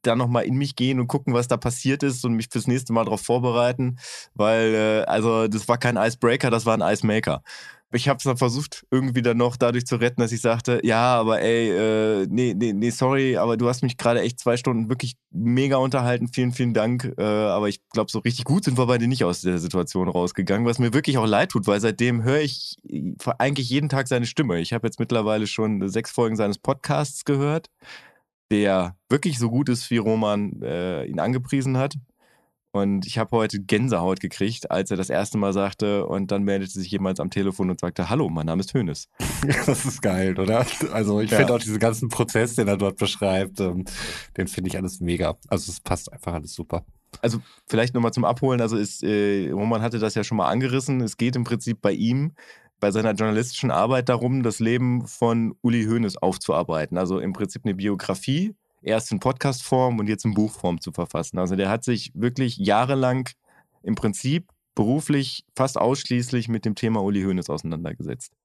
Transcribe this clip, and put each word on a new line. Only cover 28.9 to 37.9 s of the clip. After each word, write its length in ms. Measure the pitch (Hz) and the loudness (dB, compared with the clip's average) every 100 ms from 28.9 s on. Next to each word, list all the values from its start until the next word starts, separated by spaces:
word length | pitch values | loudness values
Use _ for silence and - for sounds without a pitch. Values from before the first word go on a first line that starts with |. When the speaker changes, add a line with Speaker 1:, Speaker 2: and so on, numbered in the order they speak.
| 90 _ | -6 _
Speaker 1:
wirklich 300 | 143 175 127 | 0 0 0
so 100 | 117 | 0
gut 180 | 123 143 | 0 0
ist, 220 | 120 - | -2 0
wie 80 | 117 | 0
Roman, 600 | 107 110 107 104 104 - | 2 2 2 0 -2 -6
äh, 420 | 64 87 90 80 - | -6 -4 -4 -4 -4
ihn 140 | 80 | -2
angepriesen 560 | 95 127 123 139 131 131 | -2 -2 -2 -2 0 0
hat. 180 | 139 143 - _ _ _ _ _ _ | -2 -6 -16 _ _ _ _ _ _
Und 340 | 101 101 98 92 | -2 0 0 -2
ich 100 | 113 | -4
hab 140 | 110 | 0
heute 260 | 117 110 104 | 0 0 -4
Gänsehaut 600 | 95 104 127 95 87 92 | 0 0 2 0 0 -2
gekriegt, 500 | 92 - 101 117 - | -4 -2 -4 -4 -4
als 200 | 90 98 | -2 -2
er 80 | 92 | -4
das 100 | 95 | 0
erste 300 | 73 104 110 | -2 -2 -2
Mal 160 | 98 | 0
sagte, 500 | 98 98 - 104 101 - | 0 -2 -2 -2 0 -2
und 240 | 98 95 | -4 -2
dann 120 | 98 | -2
meldete 300 | 101 98 95 | 0 0 -2
sich 180 | 98 92 | -8 -6
jemand 300 | 98 95 92 | -2 -2 -2
am 100 | 90 | -4
Telefon 400 | 101 98 92 92 | -2 -2 0 -2
und 100 | 90 | -2
sagte, 300 | 87 | -4